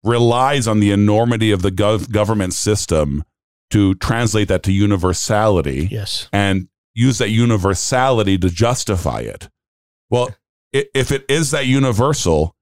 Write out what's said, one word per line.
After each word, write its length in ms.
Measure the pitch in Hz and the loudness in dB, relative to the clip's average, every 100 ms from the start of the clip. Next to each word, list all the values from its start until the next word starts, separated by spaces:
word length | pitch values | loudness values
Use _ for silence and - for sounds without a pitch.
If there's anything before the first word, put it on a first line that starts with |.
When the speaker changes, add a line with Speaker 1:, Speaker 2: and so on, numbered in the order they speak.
Speaker 1:
relies 640 | 110 120 120 120 131 143 113 | 0 2 2 2 2 0 0
on 100 | 107 | 2
the 140 | 101 | 2
enormity 580 | 101 104 104 117 117 110 | 2 2 2 2 0 0
of 120 | 98 | 0
the 100 | 95 | -2
gov-, 400 | 95 104 110 104 | 0 0 0 -2
government 400 | 107 104 110 92 | -2 0 0 -2
system 720 | 90 - 104 - 82 73 71 - _ _ _ _ | -4 -2 -2 0 -2 0 -4 -8 _ _ _ _
to 240 | 107 98 | 2 2
translate 540 | 95 - 117 117 110 101 | 0 -2 -2 0 0 0
that 140 | 92 | 0
to 60 | 98 | 0
universality 1160 | 98 101 98 90 90 - 107 110 92 69 67 90 | 0 2 0 0 -2 -2 0 2 2 0 -4 -4
Speaker 2:
Yes. 380 | 110 101 - - | -6 -8 -10 -4
Speaker 1:
and 340 | 101 101 98 92 _ _ | -2 0 -2 -4 _ _
use 220 | 113 127 120 | 0 0 0
that 140 | 110 | 0
universality 1040 | 110 120 113 92 95 - 127 131 123 98 95 | 2 2 2 0 0 -2 0 2 2 2 2
to 140 | 90 | 0
justify 680 | 82 113 127 - 95 78 57 | 0 0 0 -2 -4 -4 -6
it. 280 | 57 50 - _ _ _ _ _ _ | -8 -12 -18 _ _ _ _ _ _
Well, 240 | 123 123 - _ _ _ | -2 -2 -8 _ _ _
i-, 100 | 135 143 | -4 -2
if 160 | 135 123 | -2 -2
it 140 | 135 - | -4 -2
is 200 | 143 151 | -2 0
that 120 | 151 135 | -2 0
universal 880 | 135 135 107 131 147 90 78 78 _ | 2 2 2 0 0 0 0 0 _